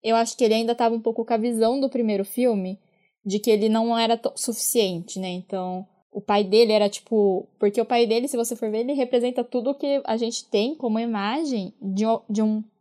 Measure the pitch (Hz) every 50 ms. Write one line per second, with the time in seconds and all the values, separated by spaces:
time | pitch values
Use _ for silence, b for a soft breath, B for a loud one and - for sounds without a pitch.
0 | - - 226 226 233 233 - - 247 220 220 220 233 226 240 240 240 226 226 233
1 | 220 233 226 - 226 - 240 220 214 240 233 220 220 226 254 277 269 269 - 254
2 | 233 220 208 196 196 - - 240 247 247 220 196 185 185 190 - _ _ _ _
3 | _ _ _ _ _ 202 190 208 208 240 220 208 208 220 220 226 226 233 233 233
4 | 226 226 233 226 - - - - - - 220 - - - - 240 208 185 180 170
5 | 180 - - 190 185 185 180 180 180 _ 202 190 185 185 185 185 196 _ _ _
6 | _ _ - 202 202 - 208 208 214 190 196 226 240 214 214 214 208 202 196 -
7 | _ - 233 214 202 196 185 185 - _ _ _ 214 202 208 240 226 - 247 240
8 | 240 214 220 233 247 294 - 233 233 226 240 226 240 220 214 220 240 254 285 277
9 | 254 247 262 240 233 247 247 247 240 - - 247 220 269 277 277 - 285 277 277
10 | 277 - 220 226 240 226 233 - - _ - 226 214 262 320 311 269 233 214 226
11 | 233 233 220 202 196 208 240 302 330 285 254 214 185 - - _ - 190 190 196
12 | 220 220 226 226 _ - 208 214 220 214 214 220 220 _ _ _